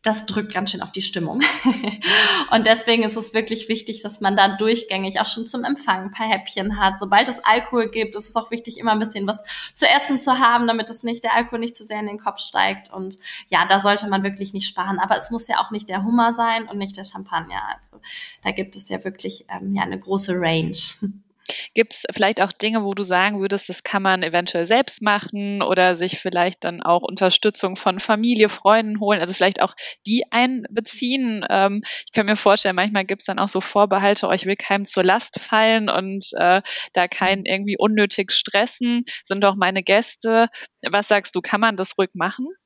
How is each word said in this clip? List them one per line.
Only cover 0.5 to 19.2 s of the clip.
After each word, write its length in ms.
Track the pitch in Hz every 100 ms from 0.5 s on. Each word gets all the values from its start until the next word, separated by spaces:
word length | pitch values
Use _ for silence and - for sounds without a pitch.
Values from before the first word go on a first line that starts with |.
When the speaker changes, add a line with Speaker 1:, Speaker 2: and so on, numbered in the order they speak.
Speaker 1:
ganz 180 | 185 196
schön 100 | 196
auf 120 | -
die 80 | 190
Stimmung. 400 | 190 180 160 233 285 - 262 - 214
<laughs> 580 | 208 - - - 381 294
Und 140 | 220 220
deswegen 380 | 226 233 226
ist 140 | 214 220
es 160 | 220
wirklich 340 | 220 220 220 -
wichtig, 340 | 220 - 214
dass 200 | 208 208
man 160 | 196 202
da 180 | 196 196
durchgängig 640 | 220 226 - 190 190 196
auch 60 | 220
schon 220 | - 233
zum 180 | 247 254
Empfang 380 | 277 - 185
ein 80 | 196
paar 160 | 202 220
Häppchen 520 | 202 - - 196 208
hat. 200 | 190 190
Sobald 280 | 196 208 254
es 160 | 240
Alkohol 460 | - 233 - 240 226
gibt, 260 | 226 220 208
ist 140 | -
es 60 | 233
auch 120 | 220
wichtig, 280 | 233 233 233
immer 160 | 226
ein 60 | 214
bisschen 280 | 214 208 196
was 160 | 214 - - - -
zu 100 | -
essen 340 | 285 285 269
zu 200 | 269 254
haben, 260 | 247 240 233
damit 240 | 226 220
es 140 | 226
nicht, 220 | 233 233 226
der 100 | 226
Alkohol 240 | 233 233
nicht 160 | 233 233
zu 100 | -
sehr 140 | 208
in 80 | 208
den 120 | 208
Kopf 200 | 208 -
steigt. 520 | - 196 190 196 -
Und 260 | 190 190 196 - - -
ja, 160 | 170 190
da 160 | 196
sollte 260 | 202 202 208
man 160 | 196
wirklich 300 | 196 196 196
nicht 140 | 196 -
sparen. 320 | - 190 180
Aber 180 | 196 -
es 120 | -
muss 200 | 233 -
ja 80 | -
auch 140 | -
nicht 180 | 208 214
der 140 | 190
Hummer 300 | 202 240 233
sein 360 | 233 233 226 220
und 80 | 202
nicht 180 | 196 196
der 80 |
Champagner. 580 | 190 190 196 165 165 180 104 -
Also 240 | _ - - - - -
da 80 | 190
gibt 260 | 190 196 196
es 100 | -
ja 160 | 190
wirklich, 420 | 190 190